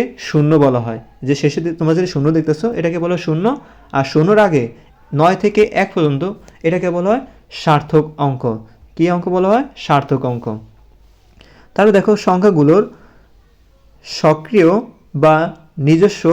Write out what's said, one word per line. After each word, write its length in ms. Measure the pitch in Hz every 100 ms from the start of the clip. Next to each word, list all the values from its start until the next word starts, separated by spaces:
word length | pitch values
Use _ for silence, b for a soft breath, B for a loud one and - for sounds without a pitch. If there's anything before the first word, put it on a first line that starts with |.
| 247 -
শূন্য 340 | - 156 147 156
বলা 240 | 139 123
হয়। 200 | 117 113 - -
যে 120 | 131 139
শেষে 240 | 151 151
দে-, 140 | 165 165
তোমরা 160 | 156 165
যে 120 | 180
শূন্য 200 | 151 143
দেখতেছো, 360 | 160 156 151 226
এটাকে 240 | 226 165 170
বলা 140 | 170 175
হয় 80 |
শূন্য, 220 | 175 156 208 285 B B B
আর 120 | 139
শূন্যর 360 | 135 151 160 208
আগে 240 | 208 151 113 b b _ _
নয় 240 | 143 165 185
থেকে 260 | 208 214
এক 260 | 214 - 196
পর্যন্ত, 300 | 190 151 139 180 208 b b
এটাকে 260 | 165 180 180
বলা 200 | 175 185
হয় 140 | 247 269 B _
সার্থক 540 | - - 147 151 156 151 -
অঙ্ক। 260 | 143 127 123 110 110 b - -
কী 160 | 170
অঙ্ক 140 | 175 180
বলা 200 | 180 190
হয়? 160 | 226 277 -
সার্থক 500 | - 143 135 135 131
অঙ্ক। 340 | 120 120 107 107 - _ _ _ _ _ b b b b -
তাহলে 160 | 208
দেখো, 240 | 190 190 208
সংখ্যাগুলোর 680 | - 185 208 170 143 180 226 b b b b _ _ _ _ _ _ _ -
সক্রিয় 640 | - 165 156 - 214 165 202 254 - _ 143
বা 200 | 156 156 170 - _ -
নিজস্ব 460 | 139 160 196 - 165